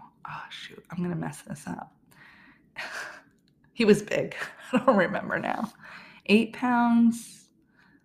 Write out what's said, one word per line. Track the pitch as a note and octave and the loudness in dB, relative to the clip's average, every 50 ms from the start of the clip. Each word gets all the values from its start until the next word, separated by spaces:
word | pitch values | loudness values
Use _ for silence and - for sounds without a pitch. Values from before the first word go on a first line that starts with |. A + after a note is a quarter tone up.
| - - _ _ - | -14 -20 _ _ -14
oh, | - - - - - | -12 -12 -12 -12 -14
shoot, | - - - - - - - - | -14 -16 -16 -16 -16 -18 -14 -10
I'm | E3 F3 | -6 -4
gonna | F3+ F3 E3+ | -2 -2 -2
mess | D#3+ E3 D#3 D3 - - | -2 -4 -6 -8 -10 -12
this | - - - - | -12 -12 -10 -8
up. | - - - - - _ _ _ _ - - - - - - - - - _ _ _ - | -8 -8 -8 -10 -14 _ _ _ _ -20 -20 -20 -20 -20 -20 -20 -20 -20 _ _ _ -14
<laughs> | - - - - - - - - - - - _ _ _ _ _ _ _ _ _ - | -12 -10 -10 -8 -8 -10 -10 -12 -16 -20 -20 _ _ _ _ _ _ _ _ _ 2
He | A3+ | 4
was | G#3 G3 - | 4 4 0
big. | - - - - - - - - - - - | -2 -4 -4 -4 -2 -4 -6 -10 -10 -10 -12
<laughs> | - - - B3+ | -16 -10 -2 -2
I | - | 2
don't | - C4+ A3+ | 4 4 4
remember | G3 E3+ - - - F#3+ - F#3 E3+ | 4 4 2 0 -4 -4 -2 -4 -2
now. | - - - - G#3+ - - - - - - - - - - - - | -2 -4 -4 -4 -6 -8 -10 -18 -20 -18 -18 -18 -20 -20 -20 -10 2
Eight | - G3+ A3+ A3+ - | 6 6 6 6 4
pounds | - - B3+ B3 A#3+ A#3+ A#3+ A#3 A#3 A#3 A#3 A3+ A#3 - - - - - - _ _ _ _ _ _ _ _ _ _ _ _ | -2 -2 0 2 4 4 4 6 6 8 6 6 4 2 -8 -14 -18 -20 -20 _ _ _ _ _ _ _ _ _ _ _ _